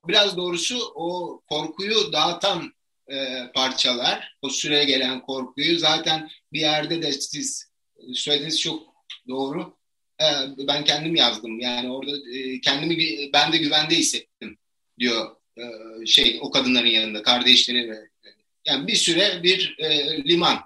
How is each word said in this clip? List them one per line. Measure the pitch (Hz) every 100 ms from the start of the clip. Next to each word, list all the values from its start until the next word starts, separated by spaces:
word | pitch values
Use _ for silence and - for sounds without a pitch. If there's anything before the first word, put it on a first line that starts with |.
| 165
biraz | 208 202 175
doğrusu | 180 175 - 247 -
o | 156 170 175 170 - _
korkuyu | 151 160 - 202 220 -
dağıtan, | 151 165 - 202 175 139 _ _ _ -
e, | 135 131 127 123
parçalar, | 135 131 - 127 120 147 202 - _
o | 135
süre | - 156 147
gelen | 143 131 127 127
korkuyu | - 135 127 139 156 165
zaten | 156 160 165 156 156 - _
bir | 151
yerde | 151 151 147 165
de | 151
siz | 135 - 151 127 - - _ _ _ 127
söylediğiniz | 127 147 147 156 160
çok | - - - _ _ - 123
doğru. | 131 135 165 175 _ _ _ _ -
Ee, | 156 143 135 135
ben | 139 147
kendim | 147 147 160
yazdım. | 160 120 113 113 113
Yani | 123 123 123
orada, | 135 139 143 120
e, | 127 131 127
kendimi | 135 139 165
gü-, | 160 160 143 139
ben | 143 156
de | 160
güvende | 147 151 156
hissettim | 160 - 120 - _ 107 - _ _ _ _
diyor, | 123 113 110 - _ -
e, | 120 110 113 113
şey, | 113 143 - -
o | 139
kadınların | 135 127 123 117
yanında, | 113 110 107
kardeşleri | 127 123 123 123 - 123 117
ve, | 107 - _ - _ _ _
yani | 156 139 180
bir |
süre | 214 - 165 202 180
bir, | 175 190 - -
e, | 156 151 170 156
liman. | 143 170 143 -